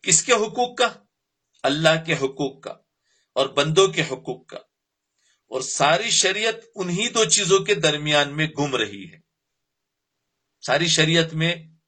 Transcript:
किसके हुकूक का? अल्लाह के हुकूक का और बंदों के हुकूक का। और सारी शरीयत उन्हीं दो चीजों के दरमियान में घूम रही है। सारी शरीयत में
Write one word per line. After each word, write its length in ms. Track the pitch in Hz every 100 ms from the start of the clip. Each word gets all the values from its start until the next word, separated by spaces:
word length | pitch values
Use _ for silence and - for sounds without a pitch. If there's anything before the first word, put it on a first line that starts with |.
किसके 280 | - - 262
हुकूक 460 | 226 214 - 247 -
का? 280 | 233 - _ _ _ _ _ _
अल्लाह 320 | 135 147 160 165
के 180 | 160
हुकूक 500 | 143 135 - 143 -
का 140 | - - _ _ _ _ _ -
और 160 | 135
बंदों 360 | 139 151 160 190
के 140 | 165
हुकूक 460 | 143 127 - 123 -
का। 100 | - _ _ _ _ _ _ _ _ _
और 120 | 127
सारी 480 | 123 - 143 175 226
शरीयत 640 | - 190 196 226 220 - 202
उन्हीं 320 | 180 175 233
दो 160 | 233 214
चीजों 380 | 185 180 190
के 100 | 202
दरमियान 540 | 196 156 147 151 147 143
में 240 | 147 156
घूम 240 | 151 147 127
रही 280 | 104 101
है। 180 | 87 80 _ _ _ _ _ _ _ _ _ _ _ _ _ _ -
सारी 220 | 139 170
शरीयत 460 | 160 156 165 160
में 420 | 160 165 170 - _